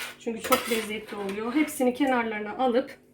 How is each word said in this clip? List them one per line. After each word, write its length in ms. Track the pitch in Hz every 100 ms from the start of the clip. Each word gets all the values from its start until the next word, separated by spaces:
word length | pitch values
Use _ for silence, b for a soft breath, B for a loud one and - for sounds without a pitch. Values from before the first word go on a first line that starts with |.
| - -
Çünkü 220 | - 220
çok 300 | - 254 -
lezzetli 460 | 226 208 214 - 208
oluyor. 360 | 196 196 226
Hepsini 400 | 262 302 - 254
kenarlarına 640 | 247 277 254 226 214 208 208
alıp 400 | 254 233 - - _